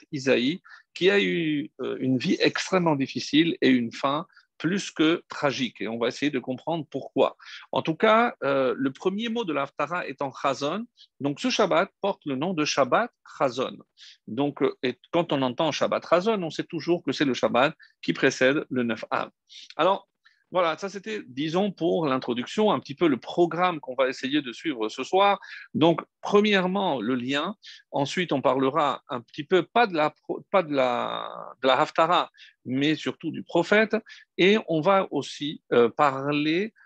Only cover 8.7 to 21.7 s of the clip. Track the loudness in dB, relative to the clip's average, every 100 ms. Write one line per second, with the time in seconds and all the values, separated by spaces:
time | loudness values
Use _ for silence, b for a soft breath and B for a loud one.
8.7 | 0 -4 -2 -4 -4 -4 -4 -4 -4 -4
9.7 | -6 -6 -6 -8 -8 -8 -4 -2 -2 -4
10.7 | -6 -8 b -20 -6 -6 -2 -2 2 2
11.7 | 2 0 _ -4 -4 -6 -4 -2 -2 0
12.7 | 2 2 2 0 _ -14 -2 -2 0 -6
13.7 | -8 -20 B B B -8 -4 -2 0 -2
14.7 | -2 -4 -6 _ -2 0 0 0 0 -2
15.7 | 0 0 -2 0 0 2 -2 -4 -8 -8
16.7 | -6 -2 -2 -2 0 0 2 2 4 2
17.7 | 0 b _ -6 2 2 4 2 2 -2
18.7 | -2 -2 -4 -4 -4 -4 _ _ B B
19.7 | 0 0 0 -4 _ b b _ 0 0
20.7 | -2 -8 -10 -10 -10 -10 -6 -2 -2 -2